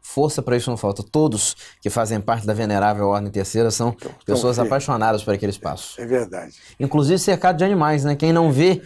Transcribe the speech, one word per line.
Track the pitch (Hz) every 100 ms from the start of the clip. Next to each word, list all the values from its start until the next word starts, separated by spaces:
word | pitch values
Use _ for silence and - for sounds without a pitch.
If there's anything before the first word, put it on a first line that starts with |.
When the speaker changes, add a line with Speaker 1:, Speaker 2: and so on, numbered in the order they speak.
Speaker 1:
Força | - - 147 -
para | 127 123
isso | 120
não | 117
falta. | 104 101
Todos | - 151 156 107 - - - -
que | 104
fazem | 120 110 110
parte | 95 113 107
da |
Venerável | 107 110 101 104 104 101
Ordem | 101 104
Terceira | 98 98 110 113
são | 107 117
Speaker 2:
Então, | 120 - -
Speaker 1:
pessoas | - 131 120 120
Speaker 2:
então, |
sim. | 117
Speaker 1:
apaixonadas | 135 139 120 110 107
por | 107
aquele | 101 104
espaço. | 95 - - - -
Speaker 2:
É | 117
verdade. | 127 110 90 - - - -
Speaker 1:
Inclusive | 143 151 143 185
cercado | 185 180 180 170
de |
animais, | 185 202 151 151
né? | 143
Quem | 143 156
não | 165 165
vê, | 131 175 185